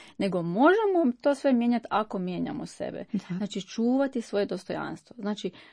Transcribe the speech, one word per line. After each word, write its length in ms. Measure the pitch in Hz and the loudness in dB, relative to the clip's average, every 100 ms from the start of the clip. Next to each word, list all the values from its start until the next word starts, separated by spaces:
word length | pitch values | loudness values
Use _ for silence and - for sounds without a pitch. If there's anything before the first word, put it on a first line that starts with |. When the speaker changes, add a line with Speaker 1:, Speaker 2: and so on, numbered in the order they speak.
| - - | -18 -4
Speaker 1:
nego 240 | 196 180 | -2 0
možemo 680 | 170 180 294 403 427 359 302 - | 0 4 6 6 4 4 2 2
to 140 | 285 | 0
sve 180 | 277 277 | 2 2
mijenjati 340 | 247 240 240 - | 4 4 0 0
ako 280 | 196 208 196 | -2 -2 -4
mijenjamo 480 | 180 170 170 - 170 | -4 -4 -4 -6 -10
sebe. 380 | - - - - | -8 -8 -8 -6
Speaker 2:
Da. 240 | 196 - 180 | -6 -4 -4
Speaker 1:
Znači, 240 | 208 202 | -4 -6
čuvati 580 | - - 226 262 277 262 | -6 -2 2 2 2 -2
svoje 240 | - 202 196 | -2 -2 -2
dostojanstvo. 720 | 185 - 160 147 160 - - | -4 -6 -6 -6 -10 -14 -8
Znači, 320 | 202 208 190 - - | -6 -4 -6 -10 -18